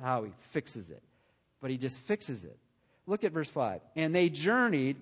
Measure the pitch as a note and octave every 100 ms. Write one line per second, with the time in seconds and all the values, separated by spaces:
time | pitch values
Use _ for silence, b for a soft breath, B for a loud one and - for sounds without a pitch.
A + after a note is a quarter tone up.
0 | B2+ B2+ G#2+ F2+ - D3+ - A#2 E2+ C#2
1 | _ _ _ _ _ - C3+ B2+ B2+ -
2 | - G#3 - A#2 E2+ - _ _ _ _
3 | - G#3 G3+ D#3+ D3 D3+ A#2 F2+ - D#3
4 | D#3+ F3+ F3 C#3+ E3+ B3 A#3+ D3+ C3 C3+